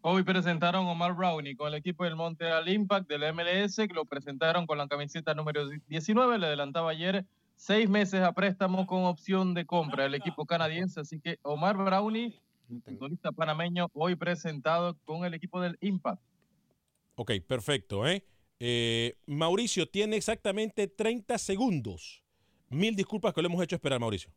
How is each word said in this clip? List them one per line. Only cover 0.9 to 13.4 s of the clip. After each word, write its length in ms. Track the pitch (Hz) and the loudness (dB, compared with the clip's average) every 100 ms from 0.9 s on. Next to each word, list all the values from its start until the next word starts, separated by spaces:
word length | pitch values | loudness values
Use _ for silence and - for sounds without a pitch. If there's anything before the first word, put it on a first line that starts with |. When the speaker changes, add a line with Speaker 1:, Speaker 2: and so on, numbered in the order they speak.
Speaker 1:
Omar 240 | 170 175 180 | 0 0 2
Brownie 400 | 185 160 143 127 | 0 0 -4 -6
con 140 | 147 | -4
el 40 | |
equipo 300 | 151 160 170 | -2 -4 -2
del 120 | 175 160 | -2 -2
Montreal 540 | 170 165 170 160 165 | -4 -2 0 2 2
Impact 400 | 208 196 196 185 | 2 4 2 0
del 140 | 147 | -2
M 180 | 151 165 | 0 0
L 220 | 170 185 | 0 2
S, 240 | 202 202 214 | 0 -2 -2
que 60 | 170 | -2
lo 100 | 151 | -6
presentaron 640 | 139 147 135 160 175 165 | -6 -8 0 2 2 0
con 100 | 147 | -4
la 100 | 143 | -2
camiseta 460 | 143 147 165 156 | -4 -4 -6 -4
número 340 | 151 151 147 139 147 _ | -2 -2 -2 -4 -8 _
diecinueve, 500 | 160 160 214 254 220 | -6 2 4 4 4
le 80 | 165 | 0
adelantaba 460 | 147 143 165 165 | 0 -2 0 -2
ayer 340 | 160 175 196 190 _ _ _ | 0 0 -2 -4 _ _ _
seis 340 | - 208 220 | 2 4 6
meses 320 | 208 190 190 | 4 4 4
a 100 | 185 | 4
préstamo 520 | 185 196 190 185 185 185 | 4 0 2 2 2 2
con 180 | 185 180 | 2 2
opción 500 | 170 - 190 185 175 | 0 0 2 2 0
de 100 | 160 | 0
compra 400 | 175 151 135 135 | 0 0 0 0
el 80 | |
equipo 320 | 139 175 - 151 | 0 -4 -6 -2
canadiense, 540 | 170 160 165 185 165 | 0 0 0 -4 -4
así 200 | 147 156 | -10 -8
que 200 | 170 165 | -8 -6
Omar 340 | 143 147 180 202 | -4 0 2 2
Brownie, 640 | 196 190 208 220 240 - _ _ _ 120 | 2 2 2 -2 -4 -8 _ _ _ -14
futbolista 480 | - 95 135 170 160 | -12 -10 -8 -6 -6
panameño, 580 | 156 | -2